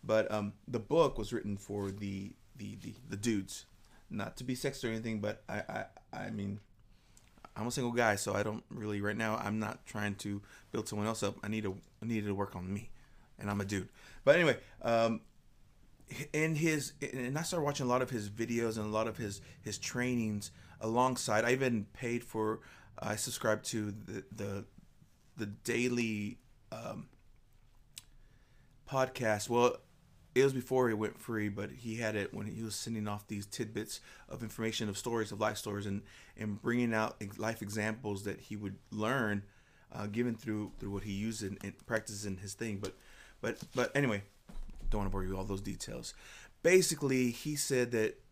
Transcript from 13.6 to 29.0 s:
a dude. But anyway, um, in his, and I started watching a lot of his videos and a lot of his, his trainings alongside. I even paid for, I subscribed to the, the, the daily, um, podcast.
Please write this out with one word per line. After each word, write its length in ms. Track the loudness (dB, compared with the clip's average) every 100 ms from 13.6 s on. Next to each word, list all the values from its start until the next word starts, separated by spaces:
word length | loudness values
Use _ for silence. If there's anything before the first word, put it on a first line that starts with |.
a 40 |
dude. 240 | 0 -2 -4 -12 -20 0
But 120 | 6 8
anyway, 220 | 8 2 -2 -6
um, 400 | 2 4 4 2 -6 -20 -20 -20 -20 -20 -20 -20 -14 -10 -4
in 220 | 0 2
his, 380 | 4 4 2 -2 -8 -8
and 260 | -4 -4 -2
I 40 |
started 220 | -2 0
watching 220 | 0 0 2
a 20 |
lot 140 | 2
of 80 | 2
his 180 | -2 -4
videos 480 | -4 0 2 2 0
and 100 | 0
a 40 |
lot 180 | 0 0
of 80 | -2
his, 240 | -6 -6 -12 -12
his 160 | -8 -6
trainings 720 | -4 -2 0 2 2 -2 -6 -14 -20 -6
alongside. 640 | 0 4 4 2 2 4
I 80 | 6
even 340 | 4 4 2 0
paid 300 | -6 -2 -2
for, 380 | -2 -2 0 -2 -6 -20 -20 -10
I 180 | -4 -2
subscribed 480 | -2 0 2 2 2
to 240 | -2 -2
the, 340 | -4 -8 -10 -10
the, 340 | -8 -6 -6 -8 -16 -20 -20 -20 -20 -20 -8
the 80 | -6
daily, 920 | -6 -2 2 4 4 2 0 -2 -6 -16 -20 -12
um, 360 | -10 -8 -10 -12 -20 -20 -20 -20 -20 -20 -20 -20 -20 -20 -20 -20 -20 -20 -20 -20 -20 -4
podcast. 600 | 2